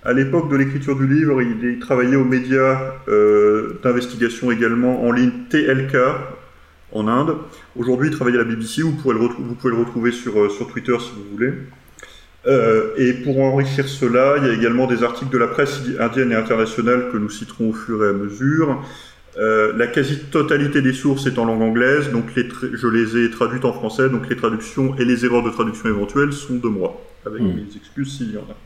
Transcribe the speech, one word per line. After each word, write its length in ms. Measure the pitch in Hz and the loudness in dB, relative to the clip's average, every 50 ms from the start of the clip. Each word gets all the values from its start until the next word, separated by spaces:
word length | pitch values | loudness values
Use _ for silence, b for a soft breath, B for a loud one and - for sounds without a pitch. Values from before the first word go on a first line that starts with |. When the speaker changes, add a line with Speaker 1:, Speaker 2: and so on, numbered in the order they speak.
| _ | _
Speaker 1:
À 100 | - 123 | 0 0
l'époque 360 | 131 135 135 135 170 156 143 | 2 2 2 0 0 0 0
de 80 | 143 135 | 0 0
l'écriture 400 | 139 135 139 143 135 139 139 135 | 0 0 -2 -6 -4 -4 -2 0
du 100 | 135 135 | 2 2
livre, 340 | 139 151 160 151 139 131 | 4 4 4 2 2 2
il, 220 | 123 117 117 110 120 | 2 0 -2 -2 -2
il 160 | 123 120 120 | -4 -4 -4
travaillait 380 | 120 - 139 123 123 123 135 139 | -2 0 0 2 2 4 4 4
aux 80 | 131 | 4
médias, 720 | 123 127 127 123 127 131 135 131 131 131 135 135 135 - - - - | 4 2 0 0 2 2 2 4 4 2 0 -2 -8 -10 -12 -4 2
euh, 720 | 110 107 104 107 107 104 104 104 104 107 113 117 113 113 - | 4 6 6 6 6 6 6 6 4 4 0 -4 -8 -2 0
d'investigation 680 | 127 123 123 123 123 - 110 117 117 117 - - 123 | 0 2 2 0 -4 -4 -2 -2 -2 -2 -2 -2 0
également 540 | 120 113 117 113 117 120 123 127 127 123 120 | 0 2 2 2 2 2 2 2 0 2 0
en 60 | 120 | 0
ligne 200 | 120 123 127 123 120 - - - | 2 4 2 2 2 -2 -8 -2
T 140 | - 156 151 | 0 0 2
L 240 | - 131 131 135 135 | 2 2 0 0 0
K 60 | - 135 127 131 156 170 - - - - b b b b b b b b - - - | 0 2 2 2 0 -2 -8 -12 -14 -18 b b b b b b b b -20 -10 -6
en 140 | 107 107 107 | -4 -2 0
Inde. 280 | 113 123 147 165 156 156 B B B B B B B | 0 0 0 0 -2 -4 B B B B B B B
Aujourd'hui, 320 | 123 120 123 127 123 135 156 | -6 -2 0 0 2 0 -2
il 80 | - | -2
travaille 200 | - 131 123 123 | 0 0 2 2
à 20 | 120 | 2
la 60 | 117 | 2
B 100 | 117 113 | 0 -2
B 60 | 113 | -6
C, 200 | 113 110 - - | -6 -6 -4 -2
vous 120 | 160 165 147 | -2 -2 -2
pourrez 220 | - - 131 120 | 0 0 0 2
le 60 | 110 | 2
retrou-, 220 | 113 120 120 - 135 | 2 0 0 -4 -8
vous 120 | 120 120 | -10 -10
pouvez 180 | 117 - 131 117 | -4 -2 -2 0
le 60 | 113 | 0
retrouver 320 | 117 117 - 120 113 120 | -2 -2 -4 -2 0 0
sur, 280 | 117 120 - 120 104 107 | -2 -2 -6 -2 2 2
euh, 100 | 104 104 | 2 2
sur 180 | 104 - 123 - | 0 -4 -8 -8
Twitter 280 | - 123 - - 123 113 | -8 -10 -2 -2 -2 -2
si 120 | - - - | -2 -8 -14
vous 200 | 107 101 101 101 | -16 -16 -14 -6
voulez. 180 | 101 113 131 - - - - - - B B B B B B B B B B B B _ | -4 -4 -4 -4 -6 -12 -16 -20 -20 B B B B B B B B B B B B _
Euh, 460 | 123 135 131 113 113 110 110 104 107 - | 2 4 4 4 4 4 4 2 0 0
et 180 | 135 131 123 127 | 2 2 2 2
pour 280 | 123 127 143 135 131 | 0 -2 -2 0 2
enrichir 480 | 135 135 131 139 139 135 - 143 139 135 | 2 2 2 2 0 0 0 -2 -4 -4
cela, 460 | - - 131 120 117 123 131 139 143 147 | -2 -2 0 2 4 4 4 4 4 4
il 100 | 139 131 | 2 2
y 20 | |
a 40 | 117 | 2
également 340 | 110 113 117 117 123 131 123 | 2 2 2 2 2 2 2
des 160 | 123 113 120 | 2 2 0
articles 280 | 120 120 - 135 135 | -2 -2 -4 -8 -2
de 60 | 127 123 | 0 0
la 100 | 117 110 | 0 0
presse 340 | - - 143 139 - 139 | 2 0 0 0 -2 -6
idi-, 160 | 131 123 123 - | -6 -6 -4 -2
indienne 320 | 113 117 113 131 131 123 | -2 -2 0 0 0 2
et 40 | 117 | 2
internationale 720 | 110 110 - 123 113 110 110 - - 113 117 123 123 123 123 | 0 0 0 0 0 0 -2 -2 -2 0 2 2 2 0 -2
que 60 | - 110 | -4 -4
nous 120 | 104 104 | -4 -4
citerons 420 | - - - - - - 113 110 | -6 -10 -14 -14 -6 -4 -2 -2
au 20 | 110 | -2
fur 320 | 110 - - 113 107 107 | -4 -6 -6 -2 0 2
et 40 | 101 | 2
à 40 | 101 | 2
mesure. 680 | 98 101 101 101 107 127 139 151 160 160 147 131 120 B B B B B B B B B - - - | 0 -4 -6 -6 -2 0 0 2 2 2 0 0 -4 B B B B B B B B B -20 -6 -2
Euh, 360 | 104 110 110 110 107 107 107 | 0 2 4 4 2 2 2
la 120 | 110 120 120 | 0 -2 0
quasi-totalité 920 | - 151 139 131 143 139 - - - 165 143 143 160 143 143 143 143 147 | 2 0 0 0 -2 -6 -6 -2 0 0 2 2 2 2 2 2 2 2
des 120 | 135 131 127 | 2 2 0
sources 340 | 131 - 143 139 139 139 131 | 0 0 0 0 0 0 -2
est 100 | 120 120 | 0 0
en 80 | 117 | 0
langue 160 | 113 113 110 | 0 2 2
anglaise, 480 | 113 113 113 117 120 127 139 151 147 139 | 2 2 2 2 4 4 4 2 0 0
donc 220 | 120 117 110 - - | -2 -4 -4 -2 -2
les 120 | 127 120 - | -4 -4 -4
tra-, 220 | - - - 123 117 | -6 -8 -8 -8 -8
je 140 | 110 123 120 | -2 -2 2
les 300 | 110 117 117 107 110 120 | 2 2 2 2 2 0
ai 120 | 117 117 | 0 0
traduites 360 | 113 - 120 113 120 127 127 | 0 -2 -2 -2 -2 -2 -2
en 80 | 127 110 | -2 -2
français, 360 | - - 110 - - 131 131 | -2 -6 -8 -2 0 0 2
donc 200 | 131 117 - - | 2 -2 -4 -4
les 80 | 123 117 | -6 -2
traductions 580 | - 113 110 107 - - - - 135 131 131 135 | -2 -2 -2 -2 -8 -8 -4 -2 -2 -2 0 0
et 60 | 123 | 2
les 220 | 120 127 117 120 | 2 2 2 2
erreurs 180 | 123 120 120 117 | 2 2 2 0
de 60 | 113 | 0
traduction 400 | 107 - 117 110 107 - - 113 | -2 -2 -2 -2 -2 -4 -4 -2
éventuelles 440 | 107 101 101 101 - 135 143 143 143 | -2 -2 -2 -2 0 0 0 0 -2
sont 220 | 143 - - 127 | -6 -8 -6 -6
de 140 | 123 120 117 | -4 -2 -2
moi, 340 | 107 98 90 85 - - - - - - - | -2 -2 -2 -4 -4 -8 -18 -20 -20 -16 -14
avec 160 | - 107 113 | -12 -6 -2
Speaker 2:
Hmm. 120 | 117 95 90 | -2 -2 -2
Speaker 1:
mes 220 | 82 - 101 101 | -4 -8 -12 -16
excuses 420 | 104 - - - - 139 135 139 135 | -18 -20 -16 -8 -8 -8 -8 -6 -8
s'il 140 | 123 110 | -8 -8
y 60 | 104 104 | -8 -10
en 100 | 98 - | -12 -14
a. 60 | 104 - - | -18 -20 -20